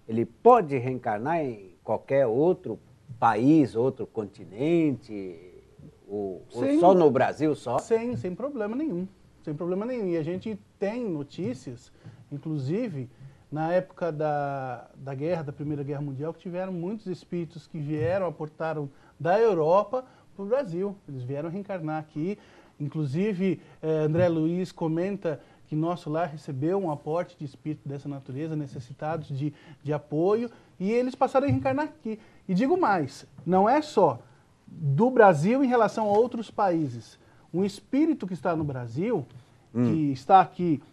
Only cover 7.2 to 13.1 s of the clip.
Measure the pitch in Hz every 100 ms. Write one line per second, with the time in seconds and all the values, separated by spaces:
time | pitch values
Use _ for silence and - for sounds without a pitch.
7.2 | 110 92 156 135 123 131 - 226 240 240
8.2 | - 180 262 285 208 240 311 175 185 -
9.2 | - _ - 151 175 185 226 254 190 170
10.2 | 156 185 220 208 - - 196 233 233 156
11.2 | 139 - 190 - - 117 - - - -
12.2 | - 143 160 156 131 185 247 143 123